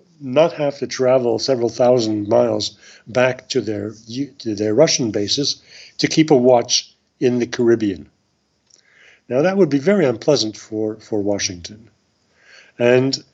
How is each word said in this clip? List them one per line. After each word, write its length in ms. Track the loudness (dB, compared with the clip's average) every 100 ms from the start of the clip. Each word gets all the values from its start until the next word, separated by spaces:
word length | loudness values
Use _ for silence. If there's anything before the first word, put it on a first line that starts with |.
| _ -16
not 340 | -2 2 2
have 240 | 0 -6 -4
to 80 | -6
travel 520 | -2 2 2 2 -2
several 300 | -2 -2 -2
thousand 580 | 2 2 4 2 -2 0
miles 500 | 2 2 -2 -6 -12 -20 -20 -6
back 440 | 0 0 -2 -6
to 100 | -4
their, 320 | -4 -6 -8 -12 -12 -10 -10 -10
to 160 | -8
their 200 | -4 0
Russian 360 | 2 2 2 -2
bases 520 | -4 -4 -4 -4 -6 _ -20 -16 -6
to 80 | -2
keep 240 | 0 4
a 60 | 4
watch 580 | 6 4 2 -4 -4 _ _ -4
in 180 | -2 0
the 80 | -2
Caribbean. 600 | -2 0 2 0 -6 -12 _ _ _ _ _ _ _ _ _ _ _ -6
Now, 140 | -2
that 160 | 0 2
would 100 | 2
be 100 | 2
very 280 | 2 2 2
unpleasant 500 | 0 0 0 0 -8
for, 400 | -10 -6 -6 -8
for 240 | -6 -4
Washington. 680 | -2 -2 -4 -8 -16 -20 -20 _ _ _ _ _ _ -20 _ -2
And 440 | 2 4 2 -4 -10